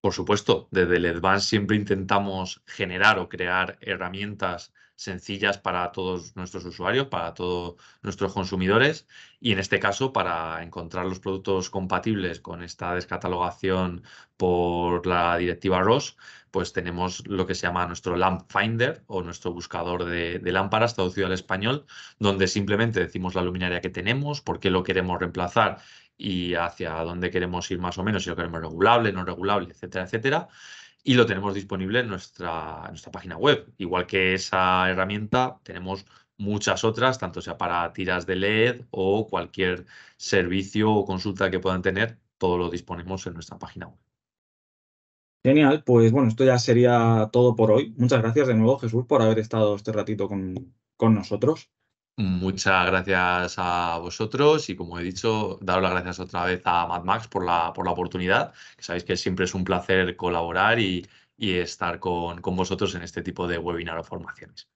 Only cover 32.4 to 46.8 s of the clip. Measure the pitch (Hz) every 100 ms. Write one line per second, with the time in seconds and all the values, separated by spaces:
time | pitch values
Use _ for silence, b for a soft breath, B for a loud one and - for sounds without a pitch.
32.4 | 87 82 78 78 80 82 - - 95 82
33.4 | 131 143 - _ 90 90 90 98 92 92
34.4 | - 92 92 92 92 92 95 104 107 127
35.4 | 127 - - 87 92 98 - b b _
36.4 | 101 104 101 95 113 113 127 123 92 90
37.4 | 90 - 90 87 85 - 90 90 87 92
38.4 | 98 110 120 123 - - 95 104 107 92
39.4 | 85 - 92 87 - B B B - 101
40.4 | 87 95 98 107 107 107 98 92 104 95
41.4 | 95 92 92 92 92 92 117 - _ _
42.4 | 92 87 87 87 - 87 87 95 - 85
43.4 | 82 - - - 87 - _ _ _ _
44.4 | _ _ _ _ _ _ _ _ _ _
45.4 | 127 147 143 151 - 123 113 127 127 110
46.4 | 131 123 123 120